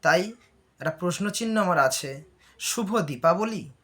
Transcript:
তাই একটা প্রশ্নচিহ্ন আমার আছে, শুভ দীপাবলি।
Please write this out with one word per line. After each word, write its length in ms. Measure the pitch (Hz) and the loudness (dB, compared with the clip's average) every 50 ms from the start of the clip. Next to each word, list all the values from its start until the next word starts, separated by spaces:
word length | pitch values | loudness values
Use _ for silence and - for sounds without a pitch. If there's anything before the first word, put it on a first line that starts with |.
তাই 320 | - 160 156 175 190 214 233 - _ _ _ _ _ _ _ _ | 4 4 4 4 2 -2 -8 -16 _ _ _ _ _ _ _ _
একটা 120 | 135 156 | -6 -6
প্রশ্নচিহ্ন 640 | - - 175 175 170 - 196 208 196 - 233 226 220 | -6 -2 -4 -4 -2 -2 -4 -4 -2 -2 -4 0 0
আমার 220 | 220 202 180 175 151 | 0 2 2 4 4
আছে, 440 | 139 131 - - - 139 135 143 156 - _ _ _ _ _ _ | 4 4 2 -2 -6 -8 -10 -12 -14 -20 _ _ _ _ _ _
শুভ 400 | - - - - 226 190 220 226 | -6 -4 -2 -2 -2 0 0 0
দীপাবলি। 720 | 175 143 143 123 - 165 175 190 214 226 226 180 - 143 - _ | 0 -2 -4 2 2 2 2 4 0 -4 -4 -8 -10 -12 -18 _